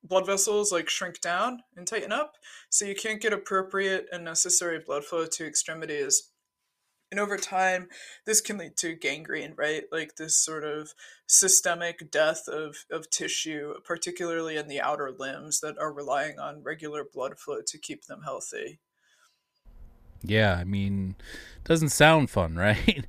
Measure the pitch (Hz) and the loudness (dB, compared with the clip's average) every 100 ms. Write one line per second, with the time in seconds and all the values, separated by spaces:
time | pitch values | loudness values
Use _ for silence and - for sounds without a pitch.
0 | - 185 185 196 220 208 208 175 160 - | 4 2 4 2 4 4 2 0 0 -4
1 | 180 170 175 175 233 247 _ - 180 220 | -4 -6 -2 0 0 -2 _ -10 -6 -4
2 | 202 233 302 _ - - - - 202 196 | -2 -2 -2 _ -20 -20 0 0 0 -4
3 | 220 214 220 202 202 190 190 196 196 185 | -4 0 0 0 0 0 0 -2 0 0
4 | - 175 165 165 180 175 175 160 - 143 | -4 -10 -4 0 4 2 2 -4 -4 -6
5 | 147 170 160 - 156 147 - 160 160 147 | -2 -4 -2 -4 -2 -2 -2 -6 -6 -4
6 | 139 160 - _ _ _ _ _ _ _ | 2 0 0 _ _ _ _ _ _ _
7 | _ 196 202 202 - 185 190 185 180 - | _ -4 -2 -2 -2 2 2 2 -4 -16
8 | - - - 214 - 208 170 - 170 165 | -20 -12 2 2 2 -8 -6 -4 -4 -2
9 | 143 147 160 156 143 - 151 156 - 160 | -4 -4 -6 -6 -6 -2 -2 -2 -4 -6
10 | 156 - 156 - - 160 151 151 151 - | -6 -10 0 2 2 -2 -6 -8 -10 -16
11 | - - - - 190 - 180 170 170 170 | -20 -20 4 6 8 6 6 0 -2 -6
12 | 156 147 156 156 - 151 156 143 - 165 | -4 2 4 2 -6 -8 -8 -12 -10 -10
13 | 160 - 151 - 160 151 147 - - 165 | -4 -4 -2 -4 -4 -6 -8 -10 -8 -6
14 | 180 175 170 165 160 156 151 139 - 151 | -6 -6 -4 -2 -4 -6 -6 -2 -2 -2
15 | 139 127 135 143 151 147 151 147 151 143 | -4 -6 -8 -8 -4 -4 -4 -6 -6 -6
16 | 143 139 151 147 143 147 135 160 156 147 | -2 0 -2 -6 -10 -10 -10 -8 -8 -8
17 | 143 135 131 - - 127 - 151 - 143 | -8 -6 -8 -8 -8 -6 -6 -10 -12 -12
18 | - - 151 135 - - - 156 _ _ | -12 -12 -8 -8 -8 -10 -10 -12 _ _
19 | _ _ _ _ _ _ - - - - | _ _ _ _ _ _ -20 -20 -20 -20
20 | - - 87 107 107 87 90 101 98 98 | -20 -14 2 6 6 4 0 0 0 0
21 | 92 95 - - - - - 165 156 - | -2 -6 -14 -16 -16 -16 2 2 4 8
22 | 151 160 135 - 85 82 98 107 - 170 | 10 10 6 2 2 4 4 6 4 2